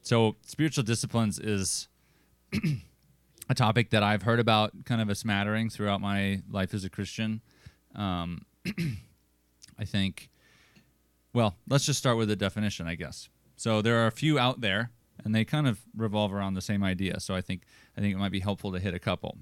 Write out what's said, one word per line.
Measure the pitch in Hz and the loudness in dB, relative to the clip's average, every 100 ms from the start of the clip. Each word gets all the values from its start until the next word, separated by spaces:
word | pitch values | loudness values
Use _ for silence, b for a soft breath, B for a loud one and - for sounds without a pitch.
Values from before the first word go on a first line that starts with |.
so | - 117 110 - | 2 4 4 2
spiritual | - - 156 147 | -14 -2 0 0
disciplines | 113 113 - 117 110 - | 0 -2 0 0 0 -2
is | 107 101 92 - - _ b b b _ _ | -2 0 0 -2 -8 _ b b b _ _
<clears throat> | 196 170 135 - _ _ _ _ _ - | -2 -2 -2 -6 _ _ _ _ _ -4
a | |
topic | 131 113 113 107 | 2 4 4 2
that | 107 | 2
I've | 101 107 | 4 2
heard | 120 117 | 2 2
about | 113 110 107 - | 4 4 4 -2
kind | - 117 | -4 -2
of | 107 | 0
a | |
smattering | 101 110 101 101 110 113 | -2 0 0 0 0 -2
throughout | - 104 98 | -2 -2 0
my | 101 98 98 98 - | 0 0 0 -2 -4
life | 104 95 | -4 -2
as | 104 | -4
a | 92 | -6
Christian. | - 98 - 110 110 b b b b _ | -6 -8 -4 -4 -4 b b b b _
Um, | - 101 87 85 85 - _ | -6 -2 -2 -4 -8 -12 _
<clears throat> | 180 202 165 101 - _ _ _ _ _ - - | -10 -4 -4 -4 -10 _ _ _ _ _ -20 -10
I | |
think, | 104 104 95 - - b b b b b b _ _ _ _ | -4 0 0 -2 -18 b b b b b b _ _ _ _
well, | 120 110 - - | 0 0 -2 0
let's | 139 143 | 0 2
just | 135 | 0
start | 135 113 | 2 2
with | 107 | 2
the | 104 | 2
definition, | 101 107 104 - 85 | 0 0 -2 -2 -6
I | |
guess. | 82 78 - - _ _ _ | -6 -8 -12 -18 _ _ _
So | 117 107 | 0 2
there | 107 117 | 4 4
are | 113 | 4
a | |
few | - 156 147 | 2 2 4
out | 123 127 | 2 0
there, | 110 95 117 _ _ - | -2 -2 -4 _ _ -10
and | 107 | 0
they | 110 | 0
kind | 107 151 143 | 2 2 2
of | 101 - 104 | 0 -8 -6
revolve | 110 107 104 | -2 0 0
around | 98 98 | 0 -2
the | 95 | -4
same | - 101 | -2 0
idea. | 98 90 95 85 | 0 0 -2 -2
So | - | -4
I | 92 | -4
think, | - 92 _ b b - | -4 -8 _ b b -2
I | |
think | 101 | -2
it | 95 | 0
might | 98 | 0
be | 98 | 0
helpful | 98 98 101 | -2 -2 -4
to | 92 | -4
hit | 98 | -4
a | 90 | -4
couple. | - 90 - - | -2 -4 -4 -12